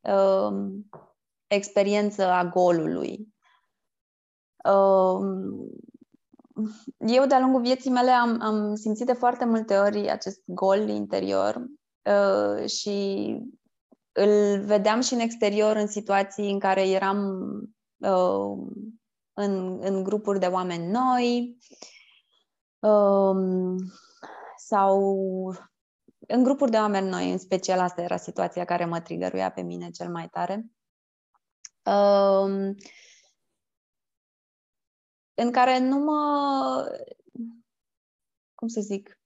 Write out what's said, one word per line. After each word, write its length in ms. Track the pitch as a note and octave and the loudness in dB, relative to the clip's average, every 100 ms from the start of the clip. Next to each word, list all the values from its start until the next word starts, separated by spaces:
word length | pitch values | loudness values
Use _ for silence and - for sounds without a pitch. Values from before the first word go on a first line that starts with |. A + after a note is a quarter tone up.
um, 880 | - G3 G3 F#3+ G#3 G3 G3+ G3 G#3 - - _ _ _ _ | 0 2 4 4 0 -2 -6 -8 -14 -20 -20 _ _ _ _
experiență 760 | G3+ G3+ - G3+ G#3 G#3 G3+ | -2 0 0 2 2 0 0
a 200 | F#3 F3+ | 2 2
golului. 840 | F3 F3+ F3+ F3 D#3 E3+ - - G#3+ _ _ _ _ _ _ _ _ _ _ _ _ _ | 0 2 4 2 0 -4 -6 -8 -16 _ _ _ _ _ _ _ _ _ _ _ _ _
Um, 1040 | - G3 G3 F#3+ F#3 F#3 G3 F#3+ F#3+ G3+ - - - - _ _ _ _ _ - G#3+ G#3+ - - | 2 4 6 6 4 2 -2 -4 -8 -10 -14 -16 -20 -20 _ _ _ _ _ -8 -8 -8 -18 -6
eu, 280 | A3+ B3 C4+ | 0 2 4
de-a 140 | C4+ | 4
lungul 200 | C4 C4 | 4 2
vieții 300 | A#3+ B3+ C4+ | 2 0 0
mele, 200 | B3 B3 | 2 4
am, 300 | B3 A#3+ A3+ | 4 4 0
am 340 | A3 G#3+ G#3 | -2 -2 -2
simțit 320 | G#3+ G#3+ G#3+ B3 | -4 -4 -4 -2
de 60 | |
foarte 320 | A#3+ A#3+ B3 | 0 0 0
multe 320 | A#3+ A3+ A3 G3 | 0 0 2 2
ori 340 | G3+ G#3 G#3 | 2 2 -2
acest 320 | - - G3 - | -4 -6 -12 -12
gol 420 | F3+ F#3+ G3 G#3+ | -4 0 2 0
interior, 800 | G#3+ G3+ G3 F#3 - G#2 - B3 D4 _ _ | -4 -4 -4 -2 0 0 -2 -10 -16 _ _
uh, 680 | - G3+ G3+ G3+ G#3 G#3 - | 0 2 4 2 0 -2 -4
și 680 | - - G3+ G3 G3 - - A#3 - _ _ _ _ _ | -6 -4 -4 -4 -4 -4 -6 -10 -18 _ _ _ _ _
îl 480 | - G3+ G#3 G#3 G3+ | 0 4 4 4 0
vedeam 400 | G3+ G#3 G#3 A3 | 2 2 2 2
și 140 | B3+ | 0
în 60 | B3 | 0
exterior, 560 | A#3 A#3 G#3 G3+ G#3+ A3 | -2 0 0 2 2 2
în 100 | G#3 | -2
situații 640 | G#3 G#3 G3 G3 - G#3 | -4 -2 0 0 -4 -4
în 80 | G3 | -2
care 300 | G3 F#3+ F#3+ | 0 2 2
eram, 500 | F#3+ G3 G3+ G3+ F#3+ - G#3 G#3+ _ _ _ | 0 0 -2 -4 -6 -8 -10 -12 _ _ _
uh, 680 | - F#3 F3+ F#3+ - G3 - - A3 A3+ _ _ _ | 0 2 2 0 -2 -6 -10 -12 -16 -18 _ _ _
în, 460 | - G3+ F#3+ F#3 F#3 | -6 -2 -2 -4 -6
în 200 | B2+ F#3+ | -4 -2
grupuri 360 | F#3+ G#3 G#3+ G3 | -2 -2 0 0
de 80 | F3+ | 0
oameni 440 | F#3 F3+ E3+ E3+ | 0 -2 -4 -4
noi, 680 | A3 B3+ B3+ A#3+ A#3+ A#3+ - _ - - - _ _ _ _ _ _ _ _ | 0 2 2 2 0 -4 -10 _ -20 -20 -20 _ _ _ _ _ _ _ _
um, 960 | G#3 G#3+ G3+ G3 G3 F#3+ F#3 F#3 F#3 F#3 F#3 - _ _ - - - - | 4 6 6 4 4 2 0 0 -2 -4 -8 -14 _ _ -20 -20 -20 -20
sau 600 | - G#3 G3 G3 G3 G3 F#3+ F#3 F#3 F3+ - _ _ _ _ _ - | -4 0 4 4 2 0 -2 -4 -6 -10 -16 _ _ _ _ _ -2
în 160 | A#3 | 2
grupuri 280 | B3+ C#4 C#4 | 2 4 2
de 60 | A3 | 2
oameni 320 | G#3+ G3 F#3+ | 2 0 -2
noi, 240 | F#3 F3+ | -2 -2
în 60 | F#3 | -4
special 400 | - F#3 F3+ F#3 | -2 -4 0 0
asta 240 | F3+ - | 0 -2
era 140 | F3 F3+ | -6 -6
situația 480 | - F3 F3 F3+ | -6 -4 -4 -4
care 200 | F3 F3 | -4 -2
mă 160 | E3+ E3+ | -2 -4
trigăruia 500 | E3+ E3+ B2+ - F#3 | -6 -6 -4 -2 -4
pe 120 | F#3 | -4
mine 280 | F3 F3 F3 | -10 -8 -12
cel 200 | E3+ F3 | -12 -10
mai 180 | E3+ E3 | -10 -10
tare. 380 | - F3+ G3 A3+ _ _ _ _ _ _ _ _ _ - _ | -8 -6 -6 -10 _ _ _ _ _ _ _ _ _ -20 _
Um, 920 | - G3+ G3+ G3+ G3 G3 G3 G3 G3 G3 - - - _ _ _ _ _ _ _ _ _ _ _ _ _ _ _ _ _ _ _ _ _ _ | -2 2 4 6 4 4 2 -2 -4 -6 -14 -20 -20 _ _ _ _ _ _ _ _ _ _ _ _ _ _ _ _ _ _ _ _ _ _
în 180 | - A#3+ | -4 -2
care 260 | A#3+ B3+ B3+ | 2 4 4
nu 200 | B3+ C#4 | 2 0
mă, 220 | D4 D4+ D4 C#4+ C#4+ C#4 C4 C4 - - - - _ - A#3 A#3 _ _ _ _ _ _ _ _ _ | 0 0 0 0 0 -2 -2 -4 -6 -10 -14 -20 _ -14 -14 -14 _ _ _ _ _ _ _ _ _
cum 140 | - A3+ | -10 -6
să 120 | A#3 | -4
zic 400 | G3+ G3 G3+ _ | -4 -6 -10 _